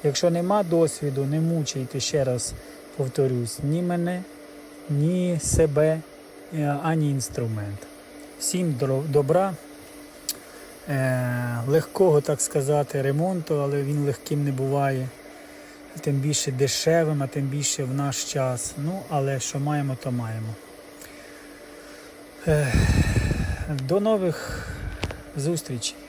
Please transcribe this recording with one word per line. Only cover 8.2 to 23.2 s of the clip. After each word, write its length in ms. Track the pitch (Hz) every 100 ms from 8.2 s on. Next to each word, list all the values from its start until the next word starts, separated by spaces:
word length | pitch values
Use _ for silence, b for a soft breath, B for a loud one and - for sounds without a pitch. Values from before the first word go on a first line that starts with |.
| - -
Всім 360 | - 180 175 131
дро-, 240 | 135 131 151
добра, 440 | 143 135 170 196 165 - - - - - - - - B B B B -
е, 680 | 139 131 127 123 123 123 120 123
легкого, 540 | 156 156 - 185 151
так 200 | 143 147
сказати, 600 | - 156 135 147 143 139
ремонту, 600 | 135 143 175 185 156 151
але 220 | 139 143
він 220 | 139 147 143
легким 380 | 139 - 151
не 80 | 143
буває, 560 | 131 135 139 139 131 131 - - B B B B B B -
тим 140 | - 139
більше 360 | 139 143 -
дешевим, 720 | 127 139 - - 165 160 147
а 40 | 135
тим 200 | 147 139
більше 360 | 143 135 -
в 100 | 131
наш 300 | 135 139 131
час. 500 | - 143 131 123 - -
Ну, 240 | 147 190 -
але 300 | 151 135 135
що 200 | - 143
маємо, 380 | 143 147 139 127
то 80 | 135
маємо. 360 | 123 117 110 110 110 - - - - B B B B B B B B B B B B - - -
Е, 260 | 151 143 120 B B B B